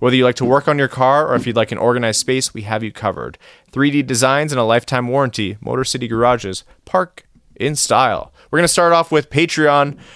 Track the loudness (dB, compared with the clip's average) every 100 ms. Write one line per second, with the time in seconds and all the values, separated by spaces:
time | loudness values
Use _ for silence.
0 | 2 4 2 2 2 2 2 0 -2 0
1 | 2 2 2 -2 0 -2 -2 0 0 2
2 | 0 -2 -2 -2 -4 -8 -6 -6 -6 -6
3 | -6 -4 -8 -14 -20 -20 _ -2 0 0
4 | -2 0 2 0 -2 0 2 0 0 -4
5 | -2 -2 -2 -4 -6 -6 -6 -4 -4 -6
6 | -4 0 2 0 -4 -10 -14 _ -4 -2
7 | -2 -10 -20 _ _ -6 -4 -2 0 2
8 | 2 -2 -8 _ -4 0 2 2 4 4
9 | 2 0 0 0 0 2 2 4 0 -4
10 | -18